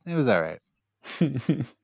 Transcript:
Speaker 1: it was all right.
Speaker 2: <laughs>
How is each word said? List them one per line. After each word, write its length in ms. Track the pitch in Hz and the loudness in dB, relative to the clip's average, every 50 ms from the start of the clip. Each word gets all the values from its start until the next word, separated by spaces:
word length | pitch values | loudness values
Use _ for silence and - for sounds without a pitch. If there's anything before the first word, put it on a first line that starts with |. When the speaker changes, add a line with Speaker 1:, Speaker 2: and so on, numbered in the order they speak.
| _ | _
Speaker 1:
it 80 | 170 170 | -4 -2
was 140 | 165 143 123 | 0 4 4
all 120 | 104 87 80 | 4 4 2
right. 180 | 80 80 - _ _ _ _ _ _ _ _ _ - - - | 0 -6 -10 _ _ _ _ _ _ _ _ _ -16 -2 0
Speaker 2:
<laughs> 460 | 175 147 139 127 - - 151 - 131 - - _ | 0 0 0 -2 -2 -2 -2 -2 -2 -8 -10 _